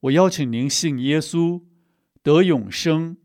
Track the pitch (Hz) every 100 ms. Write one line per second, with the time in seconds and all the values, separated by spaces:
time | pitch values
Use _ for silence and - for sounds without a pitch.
0 | 135 143 185 175 135 117 135 - 165 139
1 | 127 151 151 165 170 175 _ _ _ _
2 | _ _ - 151 185 147 101 - 170 160
3 | 165 165